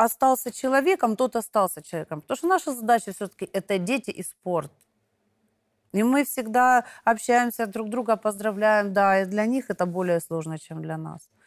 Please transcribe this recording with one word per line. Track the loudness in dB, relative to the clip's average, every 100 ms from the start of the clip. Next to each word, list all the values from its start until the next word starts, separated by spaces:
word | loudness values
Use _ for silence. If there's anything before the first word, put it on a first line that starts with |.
остался | 2 2 2 2 -2
человеком, | -6 0 2 2 2 2 0
тот | -2 -2
остался | -2 0 0 -2
человеком. | -10 -10 -8 -10
Потому | -8 -4
что | 0
наша | 0 0
задача | -4 2 2 0
все-таки – | -8 -10 -8 -6
это | -6 -2 -2
дети | 0 -2 -4
и | -10
спорт. | -12 -10 -4 -4 -4 _ _ _ _ _ _ _ _ _ _ _ _
И | 0
мы | 2 2
всегда | 0 -4 -2 4 6 4 2 -2
общаемся, | 0 0 2 2 2 -2 -6
друг | -6 -6
друга | -4 -2 0
поздравляем. | -2 -2 -4 2 4 4 2
Да, | 2 4 4
и | 2
для | 0 0
них | -2 -2
это | -2 -2
более | -2 0 0
сложно, | -2 -6 -6 -10
чем | -12 -12
для | -10 -10
нас. | -10 -14 _ _